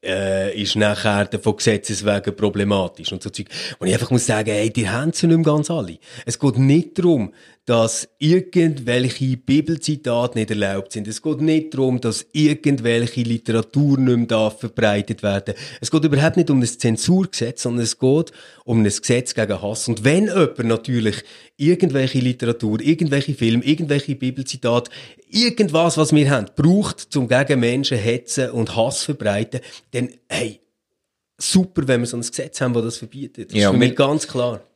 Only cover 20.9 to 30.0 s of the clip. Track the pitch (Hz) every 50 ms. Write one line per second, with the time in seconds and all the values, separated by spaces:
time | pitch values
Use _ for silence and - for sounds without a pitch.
20.9 | 127 120 110 107 104 - - - - - - - _ _ 143 151 180 175 190 175
21.9 | 135 139 131 131 - 135 127 127 123 123 - 117 117 117 - 107 107 107 110 139
22.9 | 160 156 175 151 139 143 139 - 143 - 120 113 113 120 120 135 156 151 170 143
23.9 | 143 143 139 - 143 131 - 127 127 131 131 - - 131 - 120 117 120 120 -
24.9 | - - - - - _ - _ - 208 240 240 233 240 214 180 147 160 165 170
25.9 | - - 160 - 156 147 147 135 143 127 104 - _ - 143 165 180 202 202 -
26.9 | - - - _ - 147 127 113 127 127 139 139 147 127 120 123 120 135 139 -
27.9 | 139 117 101 117 117 123 - - - - 131 113 - 117 113 110 - 113 139 143
28.9 | 127 - - - 147 - 104 107 101 104 113 - - 127 - - - - _ _
29.9 | - 123